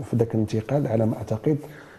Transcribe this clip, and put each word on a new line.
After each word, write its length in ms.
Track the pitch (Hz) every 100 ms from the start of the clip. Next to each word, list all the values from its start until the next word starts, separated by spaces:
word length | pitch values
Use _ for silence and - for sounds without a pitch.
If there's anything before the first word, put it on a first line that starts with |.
| -
في 60 | 120
ذاك 200 | 110 110
الانتقال 520 | 104 110 - 143 139
على 180 | 113 110
ما 100 | 113
اعتقد. 400 | - 110 151 151 - - -